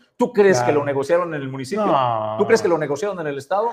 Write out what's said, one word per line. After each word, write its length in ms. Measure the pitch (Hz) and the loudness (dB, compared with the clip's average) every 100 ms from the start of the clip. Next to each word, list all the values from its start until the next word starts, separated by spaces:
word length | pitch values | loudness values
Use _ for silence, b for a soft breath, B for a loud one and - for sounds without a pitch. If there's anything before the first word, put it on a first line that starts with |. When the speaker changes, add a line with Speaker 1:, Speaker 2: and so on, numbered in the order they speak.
| b - | b -4
Speaker 1:
¿Tú 160 | 240 | -2
crees 260 | - 202 180 | 4 4 4
que 60 | |
Speaker 2:
Claro. 160 | 123 147 | 2 2
Speaker 1:
lo 40 | |
negociaron 480 | 143 135 135 170 175 | 0 -2 0 0 0
en 80 | 156 | -6
el 80 | 135 | -8
municipio? 380 | 135 127 202 202 | -8 -6 -2 0
Speaker 2:
No. 480 | 151 123 113 110 107 | 2 2 0 -2 -2
Speaker 1:
¿Tú 60 | - | 2
crees 140 | 220 | 2
que 60 | 220 | 2
lo 100 | 165 | 0
negociaron 440 | 147 143 202 185 | 0 -4 -4 -6
en 80 | 151 | -6
el 100 | 139 | -8
estado? 320 | 131 190 226 | -4 -2 -2